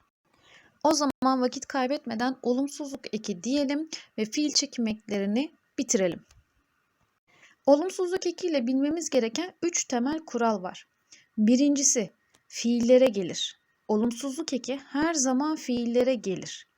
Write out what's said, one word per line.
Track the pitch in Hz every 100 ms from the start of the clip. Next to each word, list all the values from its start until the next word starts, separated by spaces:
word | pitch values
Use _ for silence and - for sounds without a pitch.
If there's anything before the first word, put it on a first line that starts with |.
| _ _ _ _ _ - _ _
O | 294
zaman | 302 285 - 262 262
vakit | 247 262 -
kaybetmeden | 269 254 294 233 220 254 254
olumsuzluk | 240 247 285 - 277 269 -
eki | 214 214 175
diyelim | 226 285 277 294 320 - - -
ve | 220
fiil | 302 294
çekim | - 285 - 220
eklerini | 214 - 202 196 220 320 - _ -
bitirelim. | - 214 180 - - _ _ _ _ _ _ _ _ _ _ _ - _ -
Olumsuzluk | 285 370 - 359 359 349
eki | 339 359
ile | 285 233
bilmemiz | 262 285 330 320
gereken | 262 226 262 359 -
üç | 349 - -
temel | 247 254 320
kural | 320 240 233 208
var. | 180 - - _ _ - _ -
Birincisi, | 214 247 285 285 269 262 185 - _ _ _
fiillere | - 233 240 233 254 254
gelir. | 196 175 - - - _ _ -
Olumsuzluk | 214 233 233 277 269 320
eki | 269 - 277 -
her | 277 320
zaman | 320 262 254 302 311
fiillere | - 240 233 240 254 247
gelir. | 196 175 156 - -